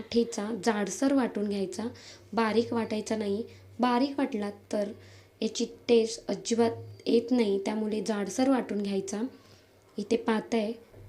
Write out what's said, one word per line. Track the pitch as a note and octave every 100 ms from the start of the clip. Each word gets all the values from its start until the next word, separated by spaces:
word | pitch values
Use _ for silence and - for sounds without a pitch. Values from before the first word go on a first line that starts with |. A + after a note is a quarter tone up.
| -
ठेचा | A#3 A#3 - G#3 A3+ A#3
जाडसर | G#3 F#3+ - C#4
वाटून | C#4 A3+ G#3 G#3
घ्यायचा, | G3+ F#3 - A3+ - - - -
बारीक | G#3 A3 G#3+ A#3
वाटायचा | A#3 A3 G#3+ G#3 G#3+
नाही. | G3+ G3+ A#3 - - -
बारीक | B3 A#3+ C#4+ C#4
वाटला | C#4 G#3 G3+ - -
तर | G#3+ G3+ - - - - _
याची | A3 A3 A#3 - -
टेस्ट | A#3 A3 - -
अजिबात | G3 - A3+ A#3 - - - -
येत | A#3 -
नाही, | B3+ G#3 G3 G3
त्यामुळे | G#3+ G#3+ G#3+
जाडसर | F#3+ G#3 G3 - C4
वाटून | B3+ - G#3
घ्यायचा. | G3+ G3 G3 G3+ C4 - - - _ _ _ -
इथे | G#3 A#3
पाहताय | - A3 G#3+ A#3 G#3+ A#3 - -